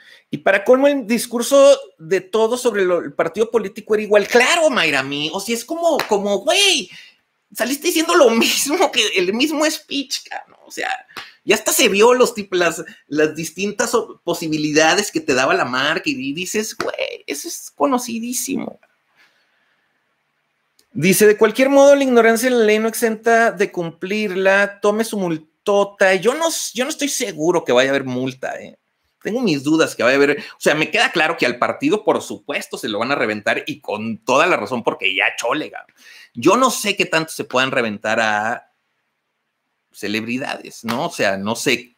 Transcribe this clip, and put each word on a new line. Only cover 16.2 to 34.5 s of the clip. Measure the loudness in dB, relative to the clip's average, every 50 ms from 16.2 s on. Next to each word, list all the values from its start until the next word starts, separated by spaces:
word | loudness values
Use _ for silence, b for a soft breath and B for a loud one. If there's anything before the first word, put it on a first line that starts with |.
| -6 -8 -8
dices, | -8 -8 -6 -4 -4 -6 -6 -8
"Güey, | -8 -8 -8 -6 -6 -8 -8 -8 -10 _
eso | -10 -10 -10 -10
es | -12 -14 -14 -16 -16 -6
conocidísimo". | -4 -2 0 0 -2 -2 -6 -8 -8 -8 -8 -8 -8 -6 -6 -6 -8 -8 -10 -14 -18 _ _ _ _ _ _ _ _ _ _ _ _ _ _ _ _ _ _ _ _ _ _ _ _ _ _ _ _ _ _ _ _ _ _ _ _ _ _ _ _ _ _
Dice, | -6 -2 0 2 4 6 6
"De | 4 6
cualquier | 6 4 2 4 2 2 4
modo, | 6 8 8 8 8
la | 6 4
ignorancia | 4 4 6 6 6 4 2 2 2
de | 2
la | 2 4
ley | 4 2 2
no | 0
exenta | -2 -2 -2 -2 -2 -2 -2 0 2 2 4 4 2
de | 0 0 -2 -4
cumplirla, | -2 -6 -6 -6 -8 _ -8 -4 -2 -2 -2 -2 -2 0 2 4 4 4 2 0 -2 -2
tome | 0 0 0 0 -2
su | -4 -4
multota". | -4 -2 -2 -4 -6 -8 _ _ _ _ 0 2 2 2 0 0 2 2 4 4
Yo | 2 2 0 0
no | 0 -2 -2
s-, | -2 -4 -8 -6 -6
yo | -6 -6
no | -6
estoy | -6 -6 -6 -6
seguro | -4 -6 -6 -6 -6 -2 0 0 0 0 0
que | 2
vaya | 2 4 4 2
a | 0
haber | -2 -2
multa, | -4 -6 -4 -6 -6 -6 -8 -10 -10 -10 -10
¿eh? | -14 -16 -20 _ _ _ _ _ _ _ _ _
Tengo | -8 -6 -4 -2
mis | 0 0 0 0 0
dudas | 0 2 2 2 0 -2
que | 0 0
vaya | 2 4
a |
haber, | 4 4 2 2 -2
o | -6 -12 -14 -4
sea, | 0 0 0
me | 0 0 -2
queda | 0 0 0 0
claro | 0 0 0 0 0
que | 0 -2
al | -2 0
partido, | 0 -2 -2 -2 -2 -2 0 0 0 0
por | 0 0 0
supuesto, | -2 -8 -12 -12 _ -8 -8 -8 -8 -10 -10
se | -10 -8
lo | -6 -4 -4
van | -2 -2
a | -2
reventar | -2 -2 -2 -4 -4 -2 -4 -4 -4 -6
y | -10 -12 -12
con | -10 -8 -8 -6 -6 -8 -8 -6
toda | _ 0 2 2 4
la | 2